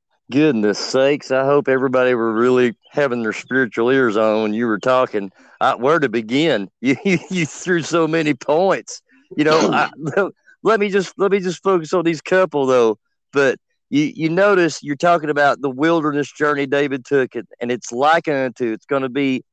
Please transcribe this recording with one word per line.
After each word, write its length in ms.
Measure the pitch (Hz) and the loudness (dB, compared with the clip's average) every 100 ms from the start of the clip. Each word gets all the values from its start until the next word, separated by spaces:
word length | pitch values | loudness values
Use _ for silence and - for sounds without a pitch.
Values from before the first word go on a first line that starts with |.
| _ _ - | _ _ -4
Goodness 480 | 131 156 113 104 95 | 2 2 4 0 -2
sakes, 540 | - 131 139 147 - | -2 2 2 0 -2
I 140 | 131 135 | 0 2
hope 240 | 143 131 | 2 2
everybody 440 | 131 131 127 127 | 0 2 2 2
were 200 | 120 113 | 2 0
really 420 | 110 123 127 123 - _ | 2 2 4 2 -2 _
having 320 | 147 139 120 | -2 -2 -2
their 80 | 110 | -4
spiritual 580 | - - 131 120 113 117 | -6 -4 -2 0 0 0
ears 260 | 135 123 104 | 2 2 2
on 260 | 110 107 | 2 0
when 100 | 110 | 0
you 140 | 107 120 | -2 -2
were 100 | 104 | -2
talking. 520 | 127 127 127 107 98 - _ - | 0 0 0 -4 -8 -12 _ -4
I, 140 | 123 107 | -2 0
where 240 | 131 165 | 0 2
to 100 | 131 | 0
begin? 600 | 117 107 135 160 110 95 _ | -2 -2 -2 0 0 -4 _
<laughs> 60 | |
You, 160 | 127 135 196 | -2 -2 0
you, 120 | 175 - | -2 -2
you 160 | 185 156 | -4 -4
threw 360 | - 175 175 | -6 -4 -2
so 260 | - 170 156 | 0 0 0
many 240 | 160 151 | 0 -2
points. 680 | 135 - 156 190 135 - - _ _ _ - | -4 -2 0 2 -2 -6 -18 _ _ _ -2
You 80 | 151 | 2
know, 240 | 160 196 | 2 2
I, 180 | 143 139 - 151 196 | 0 -2 -4 -4 -2
<laughs> 120 | 190 - _ _ | -2 -6 _ _
let 180 | - 220 | 0 0
me 80 | 202 | 0
just, 240 | 196 175 - | 0 -2 -2
let 140 | 196 | 0
me 80 | 196 | 0
just 240 | 180 160 | -2 -4
focus 300 | 196 185 156 | 0 0 0
on 100 | 180 | -2
these 160 | 165 160 | 0 -4
couple, 440 | - 185 175 147 131 | 0 0 2 0 2
though. 320 | 127 113 107 _ _ _ | 4 2 0 _ _ _
But 260 | 143 135 - _ _ _ | 0 0 0 _ _ _
you, 220 | 139 151 | -2 -2
you 160 | - 160 | -2 -2
notice 540 | 170 202 190 165 - | 2 2 2 0 -2
you're 140 | 143 143 | -8 -2
talking 320 | 175 175 147 | 0 2 0
about 320 | 147 143 117 | 2 2 0
the 80 | 139 | -4
wilderness 600 | 127 160 170 147 147 139 | -2 0 2 0 -2 -4
journey 320 | - 147 143 135 | -2 -2 0 -2
David 400 | 143 143 135 - | -2 -2 -4 -2
took, 300 | 139 120 117 | -2 -2 -6
and, 120 | 95 - | -12 -8
and 100 | 120 | -6
it's 220 | 123 - | -6 -6
likened 420 | 120 147 165 160 139 | -2 2 2 0 -2
unto, 360 | 131 - 120 | -4 -4 -4
it's 120 | 110 - | -6 -4
gonna 220 | 139 131 | -4 -2
be 360 | 127 139 131 - | -2 -2 -2 -8